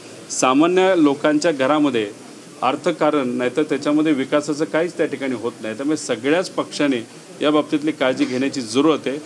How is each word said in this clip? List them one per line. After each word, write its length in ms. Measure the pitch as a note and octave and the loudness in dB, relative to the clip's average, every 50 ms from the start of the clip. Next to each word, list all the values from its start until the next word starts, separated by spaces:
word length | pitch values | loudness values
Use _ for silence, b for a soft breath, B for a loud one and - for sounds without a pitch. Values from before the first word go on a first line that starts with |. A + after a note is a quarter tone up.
| - - - - - - - - | -18 -18 -18 -18 -14 -10 -4 0
सामान्य 520 | - C3 C3 C#3 D#3+ F3 F3+ F#3 F#3 F#3+ F#3+ | 2 4 6 6 4 4 4 4 4 4 4
लोकांच्या 540 | F3 D3+ C#3+ C#3 C#3 - D#3 D3+ D3+ D3 F3 | 6 4 4 4 2 2 2 2 2 2 0
घरामध्ये 600 | D#3 C3+ C3 C3 D3+ D#3 D3 C#3+ B2 A#2 G#2+ G#2 G#2+ - - - - - - - - - | 0 2 2 2 2 4 2 2 2 0 -2 -2 -6 -12 -18 -20 -20 -20 -20 -20 -8 -2
अर्थकारण, 680 | - B2 C#3 D3 - F3+ E3 - D#3+ D3+ D3 D3 C3 B2 | 0 0 0 0 -2 -2 0 2 2 2 2 2 0 -2
नाहीतर 340 | A#2+ B2 B2 B2 B2 D#3 D3+ | -2 -2 -2 -2 0 -2 0
त्याच्यामध्ये 480 | - C#3+ C3 C#3+ D3 D3 D3+ D#3 D#3+ | 0 -2 -2 0 0 2 2 2 2
विकासाचं 540 | D3+ B2+ C3+ C3 - G3 - D#3+ D3+ C#3+ D#3+ | 2 0 0 0 0 0 0 -2 -2 -4 -4
काहीच 320 | D3+ - D#3 F3 F3 D#3 | -2 -2 -2 -2 -2 -2
त्या 80 | - D#3+ | -2 -2
ठिकाणी 300 | C#3 C#3 B2 C#3 C3 B2+ | -2 -2 -4 -4 -4 -4
होत 160 | A2 G#2+ A#2+ A#2 - | -4 -4 -6 -6 -6
नाही. 160 | A2+ G#2+ A2 | -8 -8 -8
त्यामुळे 200 | A2+ C#3 D3 D#3 | -4 -2 -2 -2
सगळ्याच 520 | D3 - - B2 A2 A#2 C#3 D#3 F3+ F#3+ F#3+ | -2 -2 -4 -6 -2 0 0 0 0 0 -2
पक्षाने 580 | - D#3+ C#3 - - - D3+ C#3+ C3+ A#2 A2 - - - - - - - | -4 -6 -6 -6 -4 -2 0 0 0 -2 -4 -8 -14 -20 -20 -20 -8 -2
या 100 | C3+ D3 | 0 2
बाबतीतली 400 | D3+ D3+ D3 - D#3+ D3 C#3+ D#3 | 2 2 2 0 -2 -2 0 -2
काळजी 340 | D3 - C#3+ C3 B2+ B2+ C#3+ | -2 0 0 0 2 0 0
घेण्याची 360 | B2 B2 B2+ C3+ C#3 B2+ C#3 | 0 0 -2 -2 -2 -4 -4
जरूरत 380 | A#2+ G#2+ G#2+ C3+ C#3+ D#3+ D3+ B2+ - | -6 -2 0 2 4 4 2 2 -2
आहे. 120 | C#3 C3 D3+ D3+ | -4 -6 -6 -10